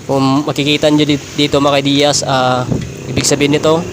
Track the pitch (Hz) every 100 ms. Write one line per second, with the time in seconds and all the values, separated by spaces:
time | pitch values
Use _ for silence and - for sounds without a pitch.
0 | - 135 135 139 151 139 143 147 156 151
1 | 147 143 - - 143 143 143 139 139 143
2 | 143 139 - 135 127 127 127 127 - -
3 | - - - 143 143 147 156 160 180